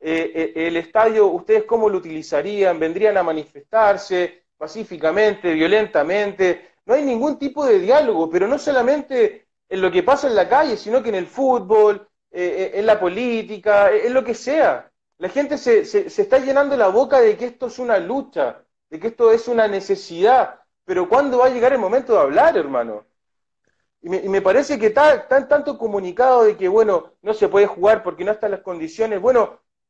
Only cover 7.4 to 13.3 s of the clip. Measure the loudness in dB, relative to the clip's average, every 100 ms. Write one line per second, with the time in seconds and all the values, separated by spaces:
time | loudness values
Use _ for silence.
7.4 | -8 -4 2 2 4 2 2 0 -2 -2
8.4 | -2 -2 -2 0 0 0 -2 0 0 -2
9.4 | _ _ _ -4 0 0 2 0 2 0
10.4 | 2 2 0 -4 -2 -2 -2 -4 -6 -2
11.4 | 0 0 2 4 4 2 -8 _ _ -8
12.4 | -6 -4 -4 -2 0 2 0 -2 -4